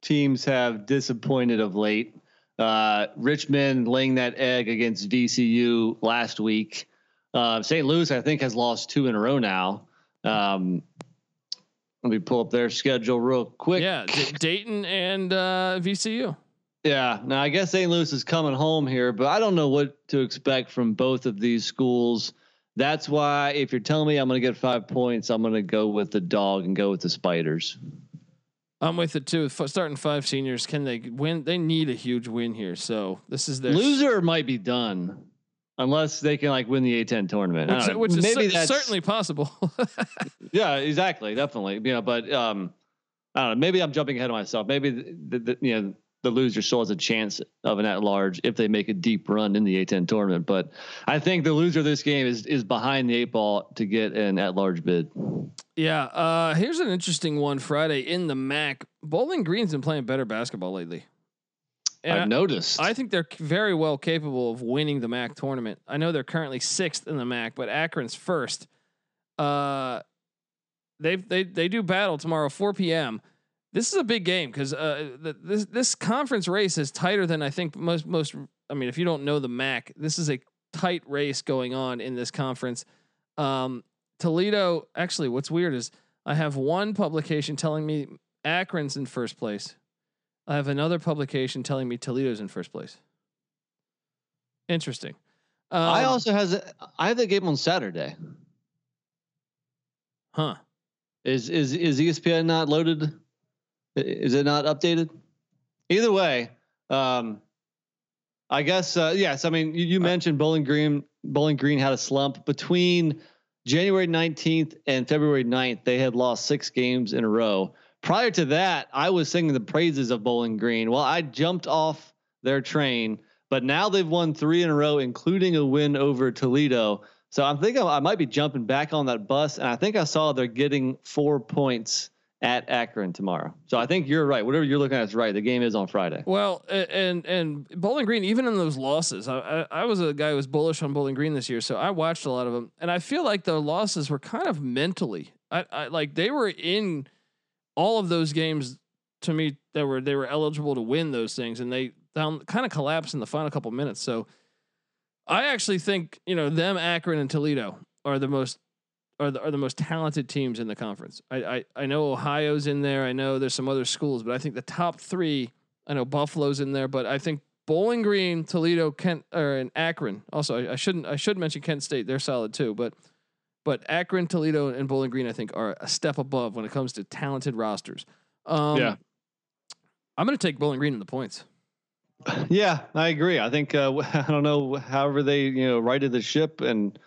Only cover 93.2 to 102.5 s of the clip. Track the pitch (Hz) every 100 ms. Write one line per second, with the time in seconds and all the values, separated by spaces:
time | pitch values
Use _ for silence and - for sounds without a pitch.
93.2 | _ _ _ _ _ _ _ _ _ _
94.2 | _ _ _ _ - 170 143 123 139 -
95.2 | _ _ _ _ _ 170 165 196 262 247
96.2 | 226 202 185 196 - - - - 180 240
97.2 | 208 196 185 139 165 175 101 82 69 -
98.2 | - - _ _ _ _ _ _ _ _
99.2 | _ _ _ _ _ _ _ _ _ _
100.2 | _ - 151 - _ _ _ _ _ _
101.2 | 131 131 110 170 135 165 165 135 165 160
102.2 | 175 165 165